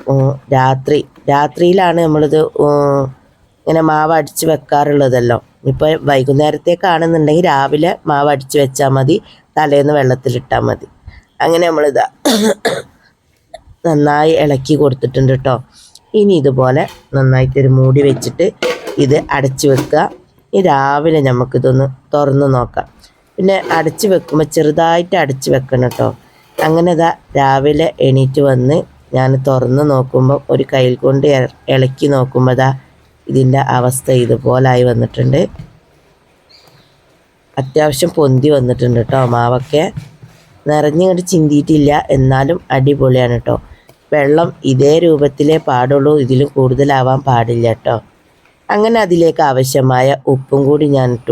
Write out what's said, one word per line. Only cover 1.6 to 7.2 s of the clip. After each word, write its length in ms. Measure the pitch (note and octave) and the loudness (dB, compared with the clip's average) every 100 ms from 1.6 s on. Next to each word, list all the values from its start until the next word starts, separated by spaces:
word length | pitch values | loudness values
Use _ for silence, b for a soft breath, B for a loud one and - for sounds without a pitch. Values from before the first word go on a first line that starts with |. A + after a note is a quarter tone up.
| F3 F#3+ F3 E3+ E3 | 0 2 2 0 0
നമ്മളിത്, 340 | D3+ D3+ D#3 D3+ - | 0 0 0 -2 0
ഉം, 380 | D3 D3 C#3+ C#3 C3+ C3 _ _ _ _ - | 0 0 0 -2 -4 -10 _ _ _ _ -2
ഇങ്ങനെ 160 | D#3+ D#3+ | 0 0
മാവ് 240 | D#3 D#3 D#3+ | 0 0 0
അടിച്ച് 260 | D3 - D#3+ | -2 -6 -4
വെക്കാറുള്ളതല്ലോ. 880 | D3+ - D3 D3 C#3+ C3+ B2 A#2+ A2+ - _ C3+ | -4 -2 -2 2 2 2 0 0 -2 -6 _ -6
ഇപ്പൊ 160 | C3 D#3 D#3+ C3+ | -2 -2 -2 0
വൈകുന്നേരത്തേക്കാണെന്നുണ്ടെങ്കിൽ 1300 | C#3 C3 C#3 D3+ D3+ - F3 F#3+ D#3+ E3 E3 | 0 0 0 0 0 -2 0 0 0 0 0